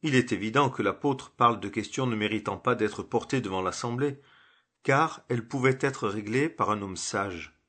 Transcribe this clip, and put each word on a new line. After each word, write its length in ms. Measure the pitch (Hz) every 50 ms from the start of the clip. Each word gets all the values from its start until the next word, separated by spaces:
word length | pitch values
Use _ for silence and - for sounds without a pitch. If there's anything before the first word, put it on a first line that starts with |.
Il 140 | - 160 135
est 180 | 127 123 123 117
évident 360 | 92 95 110 113 139 147 131
que 120 | 131 -
l'apôtre 480 | 107 98 95 - - 147 139 131 - -
parle 280 | _ _ 120 120 117 104
de 100 | 92 101
questions 380 | - 113 101 - - - 131 127
ne 80 | 117
méritant 420 | 107 104 104 107 107 104 - 104 92
pas 180 | - - 123
d'être 260 | 110 107 104 - -
portées 380 | 95 - - 117 107 - - 135
devant 220 | 123 101 92 92
l'assemblée, 580 | 92 92 90 - - 120 117 123 139 147 135 - - _ _ _ _ _ _ _ _ _ _ _ _
car 400 | - 139 135 156 156 - - - _
elles 180 | 127 120 113 117
pouvaient 300 | - 139 123 131 127 131
être 300 | - 139 135 - - 107
réglées 400 | 98 107 107 101 110 127 143 165
par 220 | - - 107 95
un 100 | 107 104
homme 160 | 101 98 95 85
sage. 600 | - - - 104 98 101 90 85 78 - _ _ _